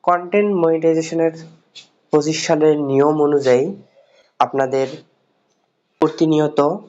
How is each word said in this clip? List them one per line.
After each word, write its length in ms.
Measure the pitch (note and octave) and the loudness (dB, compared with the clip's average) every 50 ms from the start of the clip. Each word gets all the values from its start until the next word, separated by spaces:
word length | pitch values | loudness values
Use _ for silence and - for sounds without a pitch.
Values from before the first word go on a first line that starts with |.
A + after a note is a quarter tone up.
| - | 0
কনটেন্ট 600 | F3+ F3 F3 F3+ F3 - G#3 G#3 G#3 G3+ F3 E3 | 0 -2 -2 -2 -2 -2 0 0 0 0 0 0
মনিটাইজেশনের 640 | E3 E3 D#3+ D#3+ E3 D#3+ D#3+ D#3+ D#3+ E3 E3 E3 E3 D#3+ E3 - - - _ _ _ _ - - _ _ _ _ _ | 0 0 2 0 0 0 0 -2 -4 -4 -2 -2 -2 -4 -6 -20 -20 -20 _ _ _ _ -20 -20 _ _ _ _ _
পঁচিশ 360 | - D3+ D3 D#3 D#3 D#3 - | -2 0 0 0 -4 -4 -2
সালের 320 | - E3 D3+ D#3 D#3 D3+ D3 | -2 0 2 4 2 2 2
নিয়ম 420 | D3 C#3 C3+ C3+ C#3+ D3+ D#3 D3+ | -2 0 2 2 2 2 2 2
অনুযায়ী 540 | D3 C#3+ D3 C#3+ C3+ C3 B2 B2 C#3+ F#3+ G3 - - _ _ _ _ _ _ _ _ _ _ _ | 0 2 0 0 2 2 2 2 0 -2 -6 -12 -18 _ _ _ _ _ _ _ _ _ _ _
আপনাদের 480 | A#2+ - - C3+ C3+ B2+ C3+ C3+ C3+ C3+ - - _ _ _ _ _ _ _ _ _ _ _ _ _ _ _ _ _ _ _ _ | -2 -2 0 -4 -2 -2 -2 -2 -2 -4 -6 -16 _ _ _ _ _ _ _ _ _ _ _ _ _ _ _ _ _ _ _ _
প্রতিনিয়ত 600 | D#3 D#3 D#3 - E3 D#3+ D#3 D3+ D3+ D3 D3+ - C#3+ D3 F3+ G#3+ - | -2 -2 0 0 0 2 2 2 0 0 0 0 0 0 -2 -4 -10